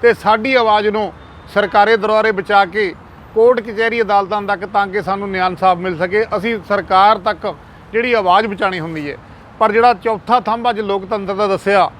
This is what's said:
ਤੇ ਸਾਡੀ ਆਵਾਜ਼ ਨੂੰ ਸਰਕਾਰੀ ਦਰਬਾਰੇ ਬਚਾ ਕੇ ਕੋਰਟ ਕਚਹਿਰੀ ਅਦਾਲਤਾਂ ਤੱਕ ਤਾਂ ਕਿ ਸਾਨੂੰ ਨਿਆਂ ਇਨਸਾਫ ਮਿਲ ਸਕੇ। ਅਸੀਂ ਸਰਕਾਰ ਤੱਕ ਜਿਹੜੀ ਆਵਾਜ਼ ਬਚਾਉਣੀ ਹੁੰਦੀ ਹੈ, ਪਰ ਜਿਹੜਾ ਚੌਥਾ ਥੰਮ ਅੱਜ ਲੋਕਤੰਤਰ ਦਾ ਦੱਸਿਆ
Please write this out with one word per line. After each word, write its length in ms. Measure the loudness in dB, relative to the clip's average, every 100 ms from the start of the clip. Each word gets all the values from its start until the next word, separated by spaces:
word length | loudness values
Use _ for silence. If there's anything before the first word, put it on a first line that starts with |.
ਤੇ 120 | 2
ਸਾਡੀ 400 | 2 0 0 2
ਆਵਾਜ਼ 340 | 2 2 2 0
ਨੂੰ 240 | -2 -6 -8 -20 -20 -6
ਸਰਕਾਰੀ 420 | -2 0 2 4 2
ਦਰਬਾਰੇ 360 | 2 0 0
ਬਚਾ 320 | -2 0 2
ਕੇ 300 | 2 0 -4 -6 -18 -20 -8
ਕੋਰਟ 260 | 2 4 4
ਕਚਹਿਰੀ 420 | -2 -4 -2 0
ਅਦਾਲਤਾਂ 400 | 0 0 0 -4
ਤੱਕ 220 | -4 -6 -2
ਤਾਂ 200 | -2 -2
ਕਿ 160 | -4
ਸਾਨੂੰ 280 | -4 -4 -4
ਨਿਆਂ 200 | -2 -2
ਇਨਸਾਫ 280 | 0 0 0
ਮਿਲ 200 | -2 -4
ਸਕੇ। 260 | -2 -2 -2 -2
ਅਸੀਂ 220 | -4 -6 -4
ਸਰਕਾਰ 500 | -4 0 4 4 4
ਤੱਕ 360 | -2 -6 -8 -10 -16 -20 -6
ਜਿਹੜੀ 200 | -4 0
ਆਵਾਜ਼ 340 | 0 4 2 2
ਬਚਾਉਣੀ 340 | -2 -4 -4
ਹੁੰਦੀ 300 | -8 -8 -10
ਹੈ, 60 | -12 -16 -20 -20 -2
ਪਰ 140 | 0
ਜਿਹੜਾ 220 | 4 2
ਚੌਥਾ 460 | 2 -2 -6 0 -2
ਥੰਮ 300 | 0 -4 -2
ਅੱਜ 100 | -4
ਲੋਕਤੰਤਰ 540 | -4 -4 -4 -6 -6
ਦਾ 120 | -4 -2
ਦੱਸਿਆ 440 | -2 0 2 2 -2